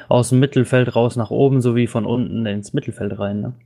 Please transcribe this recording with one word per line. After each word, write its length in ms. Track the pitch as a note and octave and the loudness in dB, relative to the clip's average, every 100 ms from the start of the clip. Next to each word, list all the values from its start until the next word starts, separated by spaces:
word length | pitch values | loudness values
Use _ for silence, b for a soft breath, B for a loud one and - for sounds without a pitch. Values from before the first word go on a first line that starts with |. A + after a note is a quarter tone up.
| B | B
aus 220 | B2 A#2+ | 2 4
dem 100 | B2+ | 2
Mittelfeld 560 | C3+ C3 A#2 B2+ B2 A#2 | 2 2 2 2 2 2
raus 180 | A#2 A#2+ | 0 0
nach 140 | A2 | -4
oben, 300 | - C#3 C3+ | 2 2 4
sowie 260 | A#2+ A#2 A#2+ | 2 2 0
von 200 | A#2+ G#2 | -2 -2
unten 400 | A#2+ A2+ A2+ A2 | -2 -2 -4 -4
ins 260 | G2+ G#2 | -6 -6
Mittelfeld 460 | A#2 - - G2+ G2+ | -6 -6 -8 -8 -6
rein, 220 | G2+ G#2 | -6 -4
ne? 140 | A2+ B2+ | -6 -10